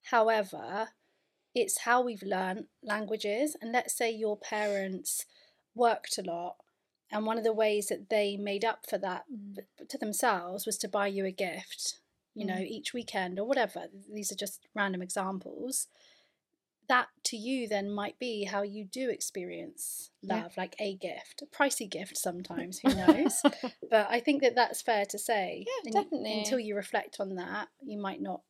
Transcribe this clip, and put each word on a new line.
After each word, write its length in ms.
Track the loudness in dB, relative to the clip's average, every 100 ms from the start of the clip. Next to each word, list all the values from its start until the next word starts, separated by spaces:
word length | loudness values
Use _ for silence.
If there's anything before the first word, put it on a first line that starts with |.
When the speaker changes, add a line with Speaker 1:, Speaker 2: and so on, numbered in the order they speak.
| 4
Speaker 1:
However, 840 | 6 6 6 2 -6 -6 -4 -4 _ _ _ _ _ _ 0
it's 240 | 0 0
how 220 | 4 4
we've 220 | 4 -2
learnt 440 | -2 0 0 -2 -8 _
languages. 720 | -4 -4 -2 -2 0 2 0 -2
And 100 | 0
let's 220 | 0 0 0
say 140 | 0
your 260 | 2 0 -2
parents 880 | -2 0 0 0 -2 -4 -4 -4 -6 _ _ _ _ 4
worked 420 | 4 4 -2 -6
a 60 |
lot, 340 | -4 -4 -6 -10 _ _ _ _ _
and 140 | -4 0
one 120 | 2
of 60 |
the 100 | 2
ways 340 | 4 4 4 0
that 220 | -4 0
they 260 | 2 2 0
made 300 | -2 0 0
up 200 | -2 -4
for 80 | -4
that 280 | -2 -4 -8
Speaker 2:
Mm. 340 | -12 -12 -14 -16 _ -12
Speaker 1:
to 100 | -6
themselves 680 | -4 2 2 2 0 -6 -4
was 120 | -4
to 80 | -2
buy 180 | 0 0
you 160 | 0 -2
a 60 |
gift, 680 | 0 -2 -4 -10 -6 -6 -6 _ _ _
you 100 | -8 -4
know, 100 | -2
Speaker 2:
Mm. 120 | -4
Speaker 1:
each 260 | -6 -6
weekend 460 | -6 -4 -2 -2 -2
or 60 | 2
whatever. 420 | 2 2 -2 -10 -14 -12
These 220 | -6 -6
are 40 | -4
just 320 | -6 -8 _
random 280 | -2 0 0
examples. 840 | -2 -2 -2 -4 -8 -8 -4 -4 -6 _ -20 _ _ _ _ _ _ _ _
That 220 | 4 4 _ -12
to 100 | -8
you 300 | -2 -2 0
then 240 | 0 0
might 260 | -2 -4 -4
be 280 | -4 -2 -2
how 160 | -2
you 240 | -2 -6 -8
do 240 | -4 -2
experience 1000 | -2 -4 -6 -6 -8 -10 -10 -8 -8 -12 _
Speaker 2:
Yeah. 220 | -2 -2
Speaker 1:
love, 120 | -2 -6
like 200 | -8 -4
a 160 | -6 -4
gift, 460 | -8 -8 -12 -16
a 40 | -16
pricey 440 | 2 2 4 -6
gift 260 | -8 -6 -4
sometimes, 640 | -4 -6 -8 -8 -6 2
who 140 | 2 6
knows? 460 | 6 8 6 4
Speaker 2:
<laughs> 460 | 2 2 -8 -10 4
Speaker 1:
But 180 | 4 6
I 100 | 2
think 200 | 4 6
that 140 | 6 6
that's 260 | 4 2
fair 240 | 2 2 2
to 120 | -2
say. 460 | 0 2 2 -4 -4
Speaker 2:
Yeah, 60 | -6 0
Speaker 1:
And 80 |
Speaker 2:
definitely. 460 | 0 2 -2 0 -2
Speaker 1:
until 200 | 0 0
you 160 | 0 -2
reflect 440 | 0 -2 -2 -6
on 160 | -4 -4
that, 320 | -4 -6 -6 _
you 160 | -10 -6
might 240 | -6 -4
not 200 | -6 -6 _